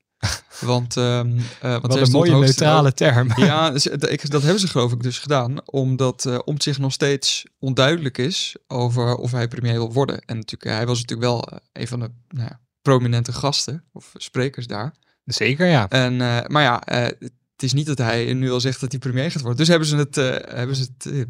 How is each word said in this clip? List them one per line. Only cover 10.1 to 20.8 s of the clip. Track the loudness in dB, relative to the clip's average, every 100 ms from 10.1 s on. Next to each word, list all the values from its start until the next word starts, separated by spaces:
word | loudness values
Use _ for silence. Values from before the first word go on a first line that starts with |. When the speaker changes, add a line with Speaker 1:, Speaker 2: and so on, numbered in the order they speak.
| -4 -8
Speaker 2:
En | -10
natuurlijk, | -10 -10 -6 -4
hij | -2
was | -2
natuurlijk | -4 -2 0
wel, | 0 -4
eh, | -12 -18
een | -10 -8
van | -6
de, | -8 -10 _
nou | -8 -8
ja, | -10 _ _
prominente | 2 4 4 0 -2
gasten | -2 -2 -2 -4 -8 -12
of | -20 -20
sprekers | -18 -8 -4 -4 -6 -10
daar. | -8 -8 -10 _ _ -8
Speaker 1:
Zeker, | -2 0 2 4
ja. | 4 4
Speaker 2:
En, | 2 2 0
eh, | 0 -2 0
maar | 4
ja, | 4 2
eh, | 0 -2 -2 -4
het | -12 -18 _ _
is | 0
niet | 0 0
dat | -2
hij | 0 0 0
nu | -2 0
al | 0
zegt | -2 -4
dat | -6
hij | -6
premier | -4 -2 -2
gaat | -4
worden. | -4 0
Dus | 4
hebben | 4 2
ze | 0
het, | 0 0
eh, | -2 -2 -6 -8
hebben | -4
ze | -4